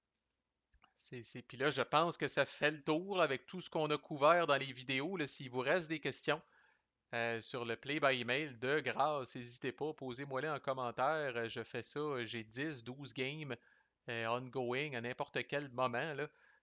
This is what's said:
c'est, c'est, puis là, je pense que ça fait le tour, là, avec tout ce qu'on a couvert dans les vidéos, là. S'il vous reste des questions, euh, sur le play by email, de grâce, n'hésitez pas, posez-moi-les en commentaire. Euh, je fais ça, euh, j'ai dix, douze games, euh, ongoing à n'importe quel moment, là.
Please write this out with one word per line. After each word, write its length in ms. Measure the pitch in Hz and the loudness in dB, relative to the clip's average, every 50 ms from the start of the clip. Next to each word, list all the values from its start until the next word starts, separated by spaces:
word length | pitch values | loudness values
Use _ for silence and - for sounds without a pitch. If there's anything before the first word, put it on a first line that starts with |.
| _ _ _ _ _ _ _ _ _ _ _ _ _ _ _ _ _ _ _ - | _ _ _ _ _ _ _ _ _ _ _ _ _ _ _ _ _ _ _ -20
c'est, 260 | - - 135 123 113 | -16 -14 -12 -12 -12
c'est, 180 | - - 165 | -10 -12 -12
puis 160 | - - - 120 | -12 -12 -4 0
là, 140 | 135 151 | 2 2
je 100 | 131 131 | 2 2
pense 360 | 120 - - 151 170 170 151 - | 2 4 4 4 4 4 2 -2
que 100 | 156 139 | -4 0
ça 180 | - 151 135 | 2 2 0
fait 240 | - - - 147 151 | 0 0 0 2 2
le 140 | 156 151 139 | 2 0 0
tour, 340 | - 156 165 185 196 196 185 | 0 0 0 0 0 2 4
là, 60 | 165 | 4
avec 240 | 143 131 123 - - | 4 2 0 -6 -8
tout 140 | - 180 | -12 -10
ce 80 | 156 - | -8 -6
qu'on 200 | - 165 156 151 | -2 0 0 2
a 80 | 151 147 | 0 0
couvert 480 | - - 160 135 139 156 170 175 170 | -2 -4 2 6 8 8 8 8 6
dans 100 | 147 143 | 6 4
les 160 | 135 139 135 | 4 2 0
vidéos, 460 | 123 127 127 135 135 131 139 180 196 175 | -6 -6 -4 -2 0 0 0 0 0 -2
là. 80 | 147 | -2
S'il 240 | 135 - - 139 123 | -2 -4 -6 -8 -4
vous 120 | 120 127 | -4 0
reste 280 | 123 - 170 185 160 151 | 2 4 2 2 2 0
des 100 | 160 147 | -4 -4
questions, 420 | - 143 - - - 156 147 156 - _ _ _ _ _ _ _ _ _ _ _ _ _ - | -2 -4 -4 -2 0 0 0 0 -2 _ _ _ _ _ _ _ _ _ _ _ _ _ -2
euh, 280 | 117 117 117 117 113 | 0 0 0 0 -2
sur 240 | 104 - - 123 120 | -4 -6 -6 -4 -2
le 100 | 117 117 | -2 -4
play 240 | - - 135 147 156 | -4 -2 -2 0 4
by 220 | 143 135 131 123 | 4 4 4 4
email, 340 | 117 117 123 143 160 147 123 113 | 2 2 0 0 0 -2 -6 -4
de 220 | 123 131 151 156 | 0 2 2 2
grâce, 560 | 131 - 113 - 139 156 151 139 127 - - | 2 0 2 4 4 4 2 0 -2 -4 -8
n'hésitez 360 | 131 120 120 120 - - 127 | -10 -10 -10 -8 -6 -4 -6
pas, 220 | 120 - 143 156 151 | -4 -2 -4 -4 -4
posez-moi-les 560 | - 139 127 120 127 143 139 131 131 143 156 | -6 -8 -8 -6 -6 -6 -4 -4 -2 -2 -2
en 100 | 147 135 | -2 -2
commentaire. 760 | - 143 131 131 127 117 113 - 127 143 160 156 147 131 117 | -2 -2 -2 0 -2 -2 0 2 2 4 4 2 0 -2 -2
Euh, 140 | 117 117 110 | -2 -2 -2
je 140 | - 120 110 | -4 -6 -8
fais 200 | - - 120 110 | -6 -6 -8 -6
ça, 160 | - - 143 | -6 -4 -4
euh, 260 | 151 151 139 123 117 | -2 -2 -2 -2 -4
j'ai 180 | 104 120 117 110 | -4 -6 -8 -8
dix, 400 | 110 110 127 143 160 147 120 113 | -8 -6 -6 -6 -4 -6 -6 -8
douze 300 | 120 127 143 143 120 117 | -10 -10 -10 -10 -8 -4
games, 420 | 131 127 135 147 156 151 135 120 - _ _ _ _ _ _ _ _ _ - | -4 -4 -2 -4 -6 -6 -6 -8 -8 _ _ _ _ _ _ _ _ _ -6
euh, 180 | 117 113 113 113 | -4 -2 0 0
ongoing 680 | 120 127 131 127 120 135 123 120 123 135 151 151 131 | 0 0 -2 -4 -4 -2 -2 0 0 -2 -2 -2 -4
à 80 | 117 | -4
n'importe 460 | 117 120 127 - 147 - - 131 120 - | -4 -4 -4 -4 -6 -4 -4 -4 -2 -2
quel 220 | 147 143 147 139 | -2 -4 -4 -4
moment, 440 | 120 127 131 123 117 120 147 165 143 | 0 0 0 2 2 0 -2 -2 -2
là. 160 | 135 151 147 _ _ _ _ _ _ | -4 -6 -6 _ _ _ _ _ _